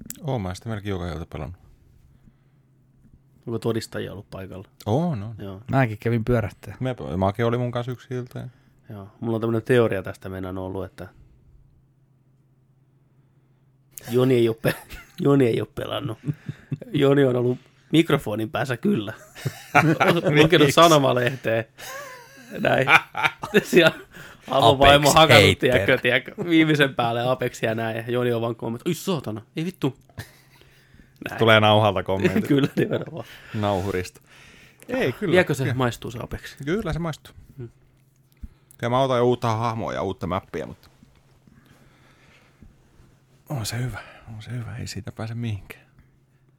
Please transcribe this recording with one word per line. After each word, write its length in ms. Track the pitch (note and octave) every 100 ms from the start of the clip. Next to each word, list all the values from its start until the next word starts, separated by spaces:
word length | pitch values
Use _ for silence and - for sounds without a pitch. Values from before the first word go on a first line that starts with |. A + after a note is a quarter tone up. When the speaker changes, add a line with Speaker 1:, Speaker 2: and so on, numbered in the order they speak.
| - -
Speaker 1:
Oon 180 | F3 C3
mä 140 | F#2
sitä 140 | F#2 A2+
melkein 220 | A2 G2+
joka 180 | F#2+ F2
ilta 140 | D#2 E2
pelannut. 340 | D2+ C#2+ F2+ - _ _ _ _ _ _ _ _ _ _ _ _ _ _ - _ _ -
Speaker 2:
Onko 120 | A2+
todistajia 540 | A#2 A2+ - G#2 G#2
ollut 180 | F#2+ -
paikalla? 380 | F#2 G2 F#2+ F#2+ - -
Speaker 1:
Oon, 360 | A#2 F3 B2
oon. 120 | G#2 A2
Speaker 2:
Joo. 240 | G2 F#2+ -
Speaker 3:
Mäkin 280 | B2 B2+ G#2+
kävin 260 | A2+ A#2
pyörähtää. 520 | A2 A#2+ G2+ - - -
Speaker 1:
Me, 160 | B2+ B2 C#2 E2
Make 280 | F#2+ G2+
oli 140 | A#2 A#2+
mun 120 | B2
kanssa 220 | A#2+ A#2+
yksi 220 | B2 -
ilta. 240 | B2+ B2 B2
Ja 100 | B2 - _ _ -
Speaker 2:
Joo. 180 | G#2+ G2 -
Mulla 140 | A#2
on 60 | A2+
tämmönen 220 | A2+ A2+
teoria 400 | - B2+ A2+ G2+
tästä 260 | F#2 - G2
mennään 300 | F#2 F#2 F#2+
ollut, 260 | F#2 F#2+
että 240 | F#2+ - F2 - - _ _ - _ _ _ _ _ _ _ _ _ _ _ _ _ _ _ _ _ _ _ _ _ _ _ - -
Joni 240 | A#2+ B2+
ei 140 | B2+ A#2
oo 60 |
pe-, 200 | A2 - - - -
<laughs> 200 | - -
Joni 220 | C#3 C#3 B2
ei 140 | A2+
oo 60 | G#2+
pelannut. 440 | - A2 A2 A2+ A2 - D3 - - - - B3
Joni 320 | F3+ C#3 C#3
on 120 | C3+ B2
ollut 220 | B2 B2+ - _ _
mikrofonin 580 | D#3 E3 C#3+ - G#2+ A2
päässä 260 | G2+ B2 A#2+
kyllä. 360 | G3+ G3+ G2+ - - - - -
<laughs> 520 | - C#3+ D3+ D#3+ -
Lukenut 200 | E3+ F3 D3 D#3
Speaker 1:
Miksi? 220 | E3+ C#3+
Speaker 2:
sanomalehteen. 920 | C3+ E3 D#3 C3+ B2 B2 B2+ - A2+ A2 - - C5+ C#5+ - - - - -
Näin. 260 | - - C3 - - - C#3+
<laughs> 340 | - - G#3
Siellä 320 | - - D#3+ - - - - - -
avovaimo 580 | C3+ A#2 C3+ C#3 C#3+ D3
Speaker 3:
Apex 40 |
Speaker 2:
hakannut, 300 | D#3+ D#3+ A2+ G2
Speaker 3:
hater. 80 | F#2+
Speaker 2:
tiedätkö, 400 | C3 B2 G2 B2+
tiedätkö, 360 | B2+ B2 - -
viimeisen 500 | F#3 E3 D#3+ D3+ C#3
päälle 360 | A#2+ A#2 A#2+ B2
Apexia 440 | B2+ B2 - A#2
näin. 220 | A2 A2+ A2+
Ja 80 | A2+
Joni 220 | A#2+ B2
on 80 | A#2
vaan 160 | A#2 A#2
kommentti, 340 | A#2+ A2+ -
"Oi 40 |
saatana, 480 | E3 - E3+ - G#2+ - -
ei 80 |
vittu." 340 | E3 - C#3+ - _ - - _ _ _ _ _ _ - - _ -
Näin. 100 | G#2
Speaker 1:
Tulee 220 | A2+ A2
nauhalta 420 | G#2+ G#2+ A2 F#2+
kommentti. 400 | F2+ F#2+ F3 G#2+ -
Speaker 2:
<laughs> 0 |
Kyllä, 200 | C#3+ C#3 -
nimenomaan. 480 | D3 - - D#3 - - -
Speaker 1:
Nauhurista. 680 | A2 G#2 G2+ G2 F#2 F2+ - _ - - - - _ -
Ei, 240 | B3+ F3
kyllä. 180 | A#2+ G3+
Speaker 2:
Vieläkö 220 | F3+ F3
se 80 | C#3+
Speaker 1:
Kyllä. 100 | B2+
Speaker 2:
maistuu 360 | A#2 B2 - B2+
se 80 | A2+
Apex? 340 | - - - -
Speaker 1:
Kyllä 280 | C#3 G3 G3
se 60 | D3+
maistuu. 360 | E3+ C#3+ - - - -
Speaker 2:
Hmm. 100 | A#2 - _ _ _ _ _ _ - - _ -
Speaker 1:
Kyllä 120 | A#2
mä 100 | B2
otan 160 | C3+ B2+
jo 60 | B2
uutta 300 | B2 A#2+ A2
hahmoa 360 | A#2 A2+ D#2+
ja 100 | B1+
uutta 240 | F#2 F#2 F2
mappia, 400 | F#2 - E2+ B1
mutta 220 | - _ _ _ _ _ _ _ - _ _ _ _ _ _ _ _ _ _ - _ _ _ _ _ _ _ -
on 180 | D3 G#2+
se 120 | A#2
hyvä. 200 | B2 G#2 - - - A2
On 60 |
se 80 | A2
hyvä. 260 | B2 A2 A2
Ei 100 | F#2+
siitä 260 | - -
pääse 220 | - A2
mihinkään. 520 | A#2 A#2 G2+ - - _ _ _ _ _ _ _